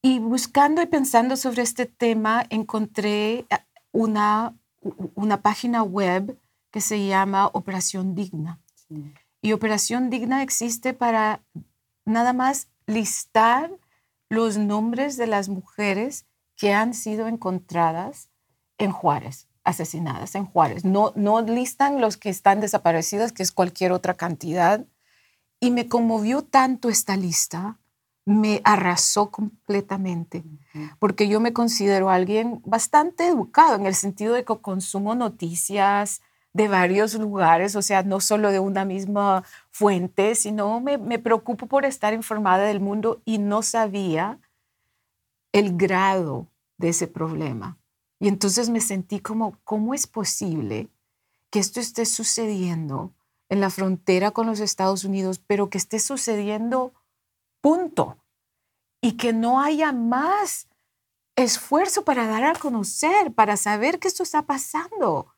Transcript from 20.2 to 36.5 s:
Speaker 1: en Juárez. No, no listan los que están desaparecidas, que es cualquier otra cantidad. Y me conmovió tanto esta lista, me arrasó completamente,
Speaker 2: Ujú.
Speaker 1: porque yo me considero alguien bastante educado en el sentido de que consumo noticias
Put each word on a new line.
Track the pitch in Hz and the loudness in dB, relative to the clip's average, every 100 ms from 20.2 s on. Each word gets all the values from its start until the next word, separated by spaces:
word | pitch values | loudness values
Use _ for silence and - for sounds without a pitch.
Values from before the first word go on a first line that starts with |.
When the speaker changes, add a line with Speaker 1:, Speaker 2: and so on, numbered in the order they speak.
| 143 | -8
Speaker 1:
en | 196 196 | -8 -2
Juárez. | 175 151 139 | 2 2 2
No, | 185 196 214 | 0 2 2
no | - 202 220 | 2 2 2
listan | 220 233 254 - 277 285 | 2 -2 -4 0 0 2
los | 220 - | 0 -2
que | 208 | -8
están | 185 196 196 | 2 2 4
desaparecidas, | 208 208 170 165 160 202 226 | 0 2 2 2 0 -2 -4
que | 233 | -2
es | 185 | -4
cualquier | - 180 - 185 | 0 -2 0 0
otra | 185 - | 0 -2
cantidad. | 180 175 160 151 175 170 214 262 _ _ _ _ _ _ _ | -4 -4 -6 -4 2 4 4 -2 _ _ _ _ _ _ _
Y | 247 | 0
me | 247 240 | 0 0
conmovió | 240 233 226 208 269 | 2 2 2 0 -2
tanto | 285 269 262 247 240 | 2 4 4 0 0
esta | 214 - 196 | 0 0 -2
lista, | 180 160 - 170 196 226 _ _ _ _ | 0 -2 -4 -6 -10 -12 _ _ _ _
me | - 214 214 208 | 2 2 4 4
arrasó | 214 208 180 175 - 208 208 | 4 4 4 2 2 2 0
completamente, | - 208 - - 202 202 196 190 170 165 170 160 151 _ | -2 -8 -8 -2 -2 -2 -4 -4 -4 -6 -10 -12 -20 _
Speaker 2:
Ujú. | 156 151 - | -14 -14 -2
Speaker 1:
porque | 208 196 208 | -2 2 2
yo | 214 | 2
me | 233 | 2
considero | 233 233 233 202 196 190 | 2 0 2 2 4 4
alguien | 185 185 214 233 233 | 4 2 0 -2 -6
bastante | - 226 - 294 330 - 349 | -2 -2 4 4 2 0 2
educado | 294 - - 262 214 | 2 2 6 6 6
en | 196 | 0
el | |
sentido | 190 196 190 214 | 0 -2 -4 -2
de | 240 | -2
que | 247 226 | -2 -6
consumo | - 190 190 196 202 | -4 -6 -4 -4 -2
noticias | 240 233 233 170 175 - 202 196 202 208 - _ _ _ | -2 -2 -4 -6 -6 -4 2 4 4 -2 -8 _ _ _